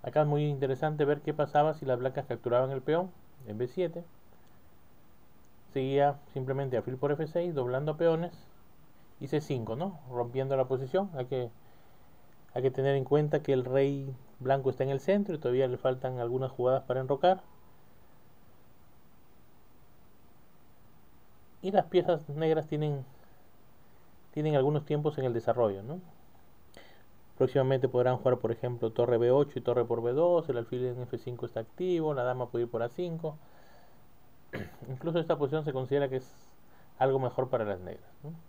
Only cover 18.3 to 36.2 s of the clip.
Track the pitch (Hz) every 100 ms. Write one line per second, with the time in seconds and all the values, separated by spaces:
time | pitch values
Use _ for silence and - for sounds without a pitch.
18.3 | - - - - - - - - - -
19.3 | - - - - - - - - - -
20.3 | - - - - - - - - - -
21.3 | - - - 185 196 180 180 175 165 -
22.3 | 143 160 160 156 151 151 143 131 - -
23.3 | - - - - - - - - - -
24.3 | - 151 147 135 151 147 147 151 147 131
25.3 | 117 117 113 113 98 110 175 - - -
26.3 | - - - - - - - - - -
27.3 | - 131 143 131 135 131 123 127 127 131
28.3 | 123 110 117 123 120 113 113 120 117 120
29.3 | 135 147 127 120 120 117 117 120 131 175
30.3 | 175 165 120 113 123 127 123 123 117 -
31.3 | 120 117 - 113 - 185 175 156 139 123
32.3 | 127 123 120 120 113 117 - 175 165 160
33.3 | 151 - - - - - - - - -
34.3 | - - - - - - 131 170 165 165
35.3 | 151 143 156 151 131 127 139 139 131